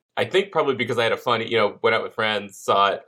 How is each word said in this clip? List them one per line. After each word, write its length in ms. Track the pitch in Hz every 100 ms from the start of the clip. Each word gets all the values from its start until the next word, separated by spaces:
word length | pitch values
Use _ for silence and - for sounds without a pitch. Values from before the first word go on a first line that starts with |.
| _ -
I 100 | -
think 260 | 180 202
probably 240 | 160 139 123
because 220 | 117 117
I 60 |
had 80 | 113
a 60 | 101
fun, 240 | 123 113
you 160 | 113 113
know, 220 | 104 -
went 140 | 113 110
out 80 |
with 100 | 101
friends, 440 | - 107 104 101 -
saw 320 | - 98 98
it, 100 | -